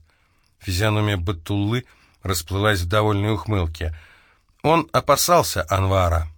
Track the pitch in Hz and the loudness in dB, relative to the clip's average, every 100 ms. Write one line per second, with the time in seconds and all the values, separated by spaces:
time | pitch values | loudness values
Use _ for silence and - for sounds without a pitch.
0 | _ _ _ _ _ _ - 90 107 107 | _ _ _ _ _ _ -6 -2 0 2
1 | 104 101 85 85 82 101 101 120 - _ | 0 0 -2 -6 -4 -2 -2 -4 -6 _
2 | _ _ 90 95 - 95 104 101 85 107 | _ _ -6 -6 -4 -2 0 0 0 0
3 | 107 101 107 104 - 104 82 80 80 80 | 2 0 0 -2 -2 -2 -2 -4 -8 -8
4 | - _ _ _ _ _ 143 165 - 127 | -16 _ _ _ _ _ 0 2 2 0
5 | - 139 - 175 - 98 85 95 95 95 | 2 2 4 2 2 -2 -2 0 2 2
6 | 87 80 80 | 2 0 -2